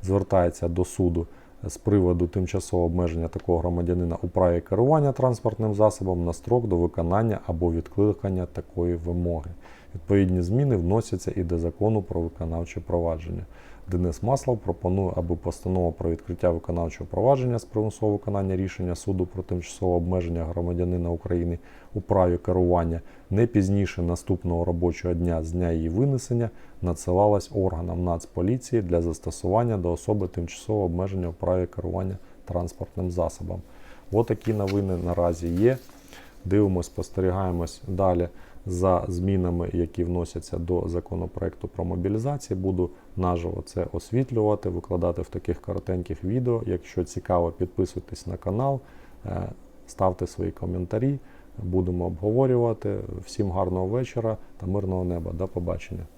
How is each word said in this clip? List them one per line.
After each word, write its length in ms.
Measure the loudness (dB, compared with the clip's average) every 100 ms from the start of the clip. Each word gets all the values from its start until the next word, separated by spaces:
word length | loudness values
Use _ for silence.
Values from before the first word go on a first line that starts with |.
звертається 640 | 2 2 4 4 4 2 -2
до 180 | 0 -2
суду 420 | 2 0 2 -4 -10 -20 -12
з 140 | -12 -6
приводу 500 | 2 4 6 4 2
тимчасового 600 | 0 -2 -2 -2 0 2
обмеження 400 | 2 0 0 -4
такого 320 | -4 0 2
громадянина 580 | 2 0 2 2 0 -2
у 60 | -2
праві 340 | 2 4 4
керування 500 | 0 2 4 6 4
транспортним 640 | 2 2 2 0 0 -2
засобом 520 | 4 4 4 -2 0 0
на 80 |
строк 340 | -2 2 2 4
до 100 | 2
виконання 640 | 2 0 0 2 2 0 -2
або 260 | 0 0
відкликання 720 | 0 -4 2 2 2 -2 -2 -4
такої 500 | -6 -8 -2 0 0
вимоги. 560 | -2 -2 0 -2 -6 -12 -16 -20 -14 -14
Відповідні 460 | 2 4 6 4
зміни 340 | 2 2 4 4
вносяться 560 | 4 2 0 -4 -4 -4
і 80 |
до 140 | -2 0
закону 440 | -2 0 2 2
про 200 | 0 -2
виконавче 580 | -4 -4 -6 -4 -6 -8
провадження. 680 | -2 0 0 -2 -4 -8 -8 -16 -20 -18 -4
Денис 360 | 0 0 0
Маслов 340 | 0 0 0 -2
пропонує, 560 | -2 -2 0 2 0 0
аби 200 | -2 -2
постанова 560 | -2 -4 -2 2 0
про 180 | 0 -2
відкриття 400 | -2 -4 0 0
виконавчого 580 | 0 -2 -2 -2 -4 -6
провадження 480 | 0 4 4 2 -2
з 60 | -2
примусового 520 | -2 -2 0 0 0
виконання 380 | 0 -2 0 0
рішення 400 | -2 -2 -4 -4
суду 300 | -2 -2 -2
про 180 | -4
тимчасове 540 | -4 -4 -6 -4 2 2
обмеження 480 | 2 0 0 -2 -2
громадянина 640 | -2 -2 0 0 0 0
України 500 | -2 0 0 0 -2 -8 -20 -8
у 80 | -8
праві 360 | 2 4 4 4
керування 640 | 2 4 6 4 2 -2 -6 -20 -2
не 180 | 2 4
пізніше 540 | 4 4 4 2 0
наступного 640 | 0 -2 0 0 2 0 2
робочого 480 | 2 2 2 -2
дня 300 | 0 2 0
з 80 | 0
дня 200 | 0 2
її 180 | 2 2
винесення 600 | 2 2 2 0 -2 -2 -6 -18 -6
надсилалась 680 | -4 -2 2 4 6 4 2 0
органам 480 | 0 0 -4 -2
Нацполіції 760 | 0 -2 -4 -2 0 0 0 -2
для 200 | 2 2
застосування 760 | 2 -2 -6 -4 0 2 2 2
до 140 | 0
особи 360 | -2 0 0 0
тимчасового 580 | -4 -6 -8 -2 0 0
обмеження 420 | 0 -2 -2 -4
у 60 |
праві 340 | -4 0 0 0
керування 500 | -4 -4 -4 -4 -6 -12 -20 -6
транспортним 640 | -4 -4 -6 -10 -4 -4
засобом. 500 | 0 -2 -2 -8 -8 -10 -18 -18 -18 -2
Отакі 420 | 2 2 0 0
новини 440 | 0 2 2 2 0 0
наразі 420 | 2 2 2 -2
є. 300 | 4 4 2 -6 -20 -20 -20 -20 -12 0
Дивимось, 400 | 4 4 2 -2
спостерігаємось 960 | -6 -6 0 0 2 0 -2 -4 -8 -8
далі 400 | 0 2 4 0 -4 -18 -14 -6
за 400 | 0 4 4 2
змінами, 600 | -2 2 2 2 0 0
які 300 | 0 -2 0
вносяться 540 | -2 0 -2 -6 -8 -6
до 300 | 0 0 0
законопроекту 800 | -4 -4 -6 -6 -4 -6 -6 -10
про 180 | -6 -4
мобілізацію. 720 | -2 0 0 -2 -4 -4 -2
Буду 320 | 0 0 -2 -4 -12 -2
наживо 440 | 0 0 -2 -6 -6
це 220 | -4 -4
освітлювати, 800 | -6 -4 -2 0 2 2 2 0
викладати 520 | -4 -2 0 0 -2
в 80 | -6
таких 320 | -8 -4 -6
коротеньких 600 | -4 -8 -4 -4 -4 -6
відео. 400 | -2 -2 0 -2 -2
Якщо 380 | -4 -4 -4
цікаво, 480 | -4 -4 0 2 2
підписуйтесь 760 | 0 -4 0 -2 -2 -10 -12 -8
на 100 | -6
канал, 420 | -2 0 0 -2 -6 -20 -20 -14 -8
е, 240 | -6 -6 -10 -18 -20 -20
ставте 400 | 0 0 2 -4
свої 240 | -4 -6
коментарі, 680 | -4 -6 -4 -2 0 0 -2 -6 -20 -20 -10
будемо 420 | -2 0 2 0 -2
обговорювати. 920 | -2 0 2 4 4 2 0 -4 -4 -6 -10 -12
Всім 260 | -4 -2
гарного 360 | 0 0 0 0
вечора 500 | -2 -2 -2 -2 -4 -8 -10
та 100 | -4
мирного 360 | -2 0 0
неба. 280 | 0 -2 -4
До 160 | -4 -4
побачення. 580 | -4 -4 -4 -6 -10 -10